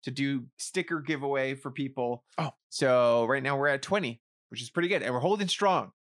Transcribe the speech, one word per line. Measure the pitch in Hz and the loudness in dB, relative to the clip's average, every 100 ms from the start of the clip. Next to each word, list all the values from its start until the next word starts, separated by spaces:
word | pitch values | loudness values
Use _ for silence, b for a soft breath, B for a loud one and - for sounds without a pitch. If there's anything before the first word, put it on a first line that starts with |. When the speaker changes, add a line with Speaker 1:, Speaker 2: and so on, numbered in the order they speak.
Speaker 1:
to | - | -8
do | 135 139 139 127 - | -2 -2 -2 -6 -12
sticker | - 185 175 165 | -6 -4 -2 -4
giveaway | 139 147 139 139 131 139 | -2 -4 0 0 -2 -4
for | 135 | -8
people. | 131 135 135 120 120 _ - | -6 -6 -4 -4 -4 _ -6
Speaker 2:
Oh. | 151 - _ | -6 -6 _
Speaker 1:
So | - 139 127 120 117 117 | 0 4 6 6 4 4
right | 135 | 0
now | 131 139 | 0 0
we're | 143 | 2
at | 139 | 0
twenty, | - 202 135 117 _ _ - | 0 -2 -2 -6 _ _ -18
which | 113 | -14
is | 120 | -8
pretty | 170 175 | -2 0
good. | 185 | 0
And | 120 | 0
we're | 123 | 0
holding | 165 208 190 | 0 0 0
strong. | - 202 170 95 _ | 0 2 2 0 _